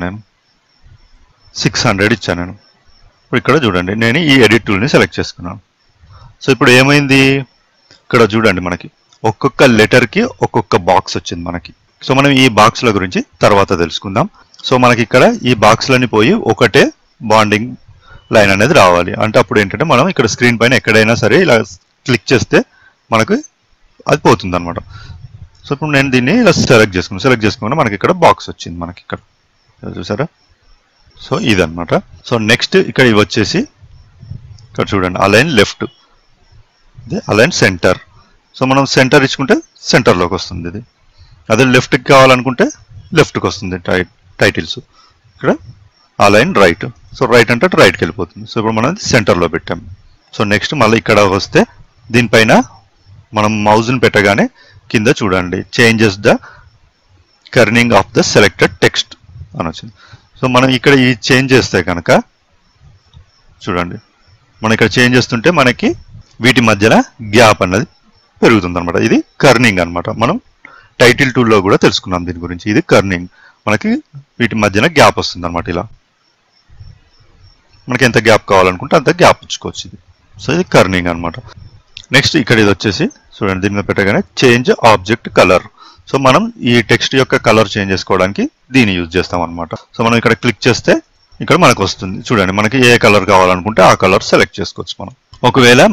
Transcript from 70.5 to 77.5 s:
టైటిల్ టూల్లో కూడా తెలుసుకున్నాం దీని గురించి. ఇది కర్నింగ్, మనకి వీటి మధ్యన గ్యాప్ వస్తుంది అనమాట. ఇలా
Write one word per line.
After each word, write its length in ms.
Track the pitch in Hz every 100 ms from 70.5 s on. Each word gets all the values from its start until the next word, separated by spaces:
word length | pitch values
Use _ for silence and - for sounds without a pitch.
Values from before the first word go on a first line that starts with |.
| _ _ - _ -
టైటిల్ 280 | 123 123 135 120
టూల్లో 220 | 117 107 92
కూడా 100 | 147
తెలుసుకున్నాం 380 | 139 - - 90 87
దీని 120 | 85
గురించి. 220 | 87 87 107
ఇది 80 | 107 -
కర్నింగ్, 360 | 113 98 90 90 _ _ _ -
మనకి 240 | 104 214 262 - 143 _ -
వీటి 160 | 117 107
మధ్యన 220 | 104 98 147 151
గ్యాప్ 200 | 107 -
వస్తుంది 220 | 87 92 87
అనమాట. 180 | 85 95
ఇలా 100 | 87 104 - _ _ _ _ _ _ _ - - - _ _ _ _ _